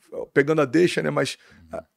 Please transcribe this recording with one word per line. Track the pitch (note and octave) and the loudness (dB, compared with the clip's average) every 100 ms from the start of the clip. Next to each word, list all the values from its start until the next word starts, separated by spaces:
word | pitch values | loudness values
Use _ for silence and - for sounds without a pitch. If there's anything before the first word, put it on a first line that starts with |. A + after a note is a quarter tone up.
| _ - - - | _ -12 -4 0
pegando | C#3 D#3+ | 2 2
a | C#3 | 2
deixa, | D#3+ F3 - | 2 2 0
né, | D#3 | -4
mas, | C#3+ C#3+ - _ - - | -2 -4 -6 _ -20 -16
ah, | - - | -14 -12